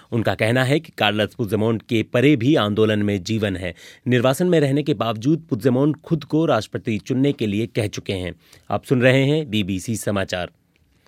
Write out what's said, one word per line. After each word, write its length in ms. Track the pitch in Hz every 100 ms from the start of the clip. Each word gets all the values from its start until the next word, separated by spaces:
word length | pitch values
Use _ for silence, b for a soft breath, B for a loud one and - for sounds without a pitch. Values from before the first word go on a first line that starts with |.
| B
उनका 240 | 117 104 95
कहना 280 | 113 127
है 160 | 131 156
कि 120 | - -
कार्लस 320 | 107 104 101 -
पुigdemont 380 | 104 104 110 113 -
के 140 | 113
परे 320 | - 123 139 139
भी 200 | 123 151
आंदोलन 440 | 104 104 110 107
में 240 | 104 101
जीवन 320 | 85 110 104 90
है। 200 | 90 B B B 123
निर्वासन 400 | 123 123 139 180
में 120 | 165
रहने 240 | 139 139
के 100 | 139
बावजूद 500 | 101 113 107 127 160 -
पुigdemont 400 | 113 131 123 151
खुद 300 | 139 - 160
को 220 | - 151 165
राष्ट्रपति 520 | 113 - 104 120 107
चुनने 340 | - 127 143
के 140 | 139 110
लिए 200 | 101 113
कह 200 | 127 107
चुके 260 | - -
हैं। 220 | 95 90 - b b b
आप 120 | 101
सुन 180 | - 127
रहे 240 | 127 131 135
हैं 240 | 156 143
बीबीसी 460 | 107 92 92 120 107
समाचार। 540 | - 101 95 90 87 _ _ _ _ b